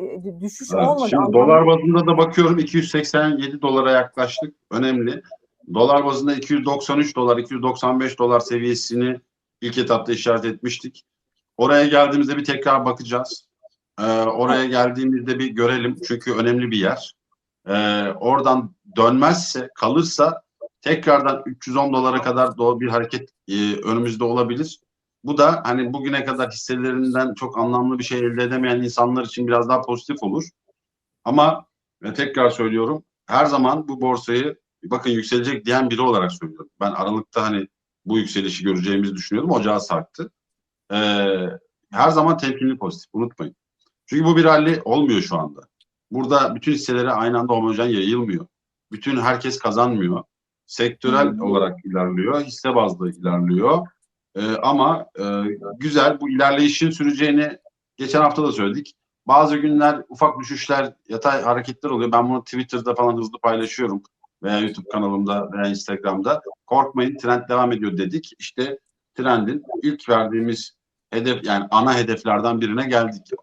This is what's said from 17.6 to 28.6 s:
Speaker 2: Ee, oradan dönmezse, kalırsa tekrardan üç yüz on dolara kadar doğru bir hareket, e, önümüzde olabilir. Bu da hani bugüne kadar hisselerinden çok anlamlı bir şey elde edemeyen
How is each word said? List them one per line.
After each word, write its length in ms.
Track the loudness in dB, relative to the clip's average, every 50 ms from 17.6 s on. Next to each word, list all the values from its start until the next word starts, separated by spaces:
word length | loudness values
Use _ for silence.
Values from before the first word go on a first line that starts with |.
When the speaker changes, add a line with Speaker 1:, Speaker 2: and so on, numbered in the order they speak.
| _ -2
Speaker 2:
Ee, 360 | -2 0 0 0 0 0 -2 -4 -4 -2
oradan 540 | 0 2 2 2 4 2 2 2 0 -4 -12 _ _ -4 2
dönmezse, 720 | 4 4 4 6 4 4 4 2 0 -2 -6 -8 -8 -8 -10 -6
kalırsa 680 | -2 -2 2 2 2 0 0 2 2 2 2 2 -2 -10 _ _ _ -18 -18 _ _
tekrardan 600 | -2 -2 -2 2 4 4 4 4 4 0 -2 -2 -6
üç 220 | -10 -12 -10 -8 -2
yüz 80 | 0
on 160 | 0 0 2
dolara 300 | 2 2 2 2 0 0
kadar 340 | -2 0 0 2 0 0 0 0
doğru 220 | 0 2 2 0
bir 80 | -2 -2
hareket, 420 | 0 -2 -2 -2 -6 -8 -10 -12 _ _ _ -4
e, 280 | -2 0 0 0 -2
önümüzde 480 | -2 -2 -2 -2 0 -2 -2 -2 -2 -2
olabilir. 560 | 0 0 0 0 0 -2 -4 -6 -8 -10 -16 _ _ _ _ _ _ _ _ -6
Bu 140 | -2 2 4
da 240 | 6 4 4 2 -2
hani 280 | -2 -2 -2 -2 -4
bugüne 320 | -6 -6 -6 -4 -4 -4 -4
kadar 260 | -4 -4 -4 -4 -6
hisselerinden 840 | -6 -10 -8 -6 -4 -4 -2 -2 -2 -2 -2 0 0 0 -2 -2 -4
çok 240 | -8 -10 -8 -4 -2
anlamlı 400 | -2 0 0 0 0 0 -2 -2
bir 60 | -4
şey 140 | -4 -2 -2
elde 240 | -2 -2 0 -2
edemeyen 400 | -2 -2 -2 -2